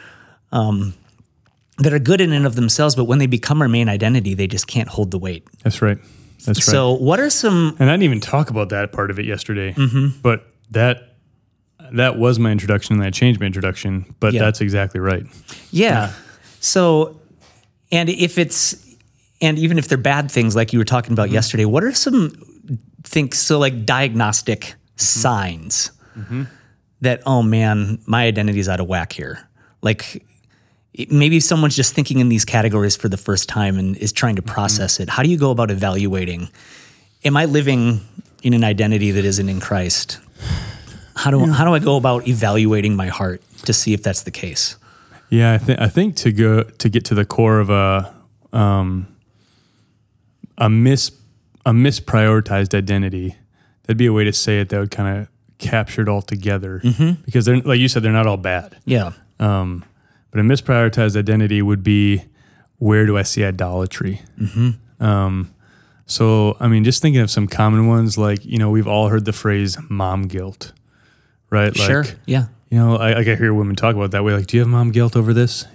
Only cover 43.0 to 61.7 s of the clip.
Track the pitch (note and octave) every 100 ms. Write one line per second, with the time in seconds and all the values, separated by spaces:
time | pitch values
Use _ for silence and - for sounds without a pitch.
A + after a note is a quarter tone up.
43 | F#2 - F#2+ F2+ _ - - G#2+ A2 G#2
44 | G#2+ F#2 - - F2+ - - - _ -
45 | _ - - A#2 A#2 A2 A#2+ B2+ G#2+ E3+
46 | G#3 - A#2+ G#2+ A2+ A2 A2+ - A2 A2+
47 | - G#2 G#2 - A2+ A2 G2+ G2+ G2 G2
48 | F#2+ - _ _ _ A#2 G2+ G2 F#2 F#2+
49 | F#2+ _ _ _ _ _ _ _ _ _
50 | _ _ _ _ - - A2 A2+ B2 C3+
51 | - - _ _ _ _ B2 A#2 C#3 -
52 | - A2 A2 A2 G#2 G2 G2 G2+ G2 G2
53 | F#2+ F#2 F#2 - _ _ _ _ - A2+
54 | A#2+ G#2+ G#2 G2+ - G#2 G2 G#2 G2+ -
55 | G2 G2+ G#2 _ _ - - A2+ G#2+ -
56 | G#2+ G2+ - G#2 G2+ G2 F#2+ F#2 B2 A2+
57 | D#3+ F3 - B2 A#2+ B2+ C#3 B2 C3 A#2+
58 | A2 A2 A2 G2 F#2 F2+ - - - B2
59 | F2+ - _ - G#2+ G2 F#2 F2 - _
60 | _ _ _ A2 G#2+ C3+ - B2 A2+ A#2+
61 | G#2+ G#2 G2+ A2 G#2 G#2 G2+